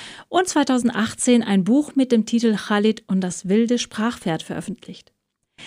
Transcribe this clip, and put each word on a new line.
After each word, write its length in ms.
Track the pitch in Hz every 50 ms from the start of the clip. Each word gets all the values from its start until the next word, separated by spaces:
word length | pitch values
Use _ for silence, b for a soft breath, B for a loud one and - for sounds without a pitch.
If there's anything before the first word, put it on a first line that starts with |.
| B B B B B B
und 180 | - 349 381
zweitausendachtzehn 960 | - - 311 277 269 254 247 240 226 - 202 226 - - - - 254 240 233
ein 220 | 226 - 196 190 175
Buch 300 | 202 247 294 294 - -
mit 180 | 269 254 254
dem 140 | 240 220 214
Titel 280 | - 233 233 233 226 214
Khalid 480 | 190 - - 214 208 208 220 208 - _
und 160 | - 190 190
das 260 | 185 180 165 - - 180
wilde 300 | 196 220 233 220 247 233
Sprachpferd 640 | - - - 214 214 240 233 - - 185 160 160
veröffentlicht. 720 | - - - - 170 - 180 - - - 185 - _ _ _ _ _ _ _ _ _ _ _ B B